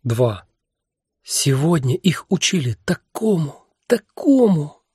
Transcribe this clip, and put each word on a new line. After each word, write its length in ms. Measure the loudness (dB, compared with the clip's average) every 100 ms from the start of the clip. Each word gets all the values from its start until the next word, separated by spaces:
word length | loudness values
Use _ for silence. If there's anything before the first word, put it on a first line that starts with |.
Два. 420 | -4 0 0 -2 _ _ _ _ _ _ _ _
Сегодня 720 | -8 -4 -2 0 0 0 0
их 300 | 0 0 -2 -4
учили 480 | -4 -2 -2 -4 -6
такому, 800 | -6 -6 _ -6 -2 -2 -2 -8 _ _ -2
такому. 920 | -2 _ -4 2 4 4 2 -2 -12 _